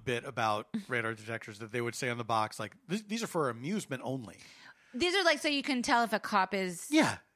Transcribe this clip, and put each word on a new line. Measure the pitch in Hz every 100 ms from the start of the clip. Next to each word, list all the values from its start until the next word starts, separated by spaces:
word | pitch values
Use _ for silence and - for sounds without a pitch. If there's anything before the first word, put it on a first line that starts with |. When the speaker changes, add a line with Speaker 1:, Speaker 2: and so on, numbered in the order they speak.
| 127
Speaker 1:
bit | 120 139
about | 123 110 104 -
Speaker 2:
<laughs> | 220 190
Speaker 1:
radar | 123 113 110
detectors | 107 113 - 104
that | 113
they | 123
would | 120 -
say | 131
on | 120
the |
box, | 113 113 107 -
like, | 104 - -
"Th-, | 214 208
these | 226
are | 208
for | 170 135
amusement | 113 143 208 - 127 123
only." | 135 101 85 - - - - _
Speaker 2:
These | 247 349 381
are, |
like, | 339 302
so | 311
you | 285
can | 294 254
tell | 226 240
if | 233
a | 208
cop | - 202 190
is | 196 185 170 -
Speaker 1:
Yeah. | 311 156 98 -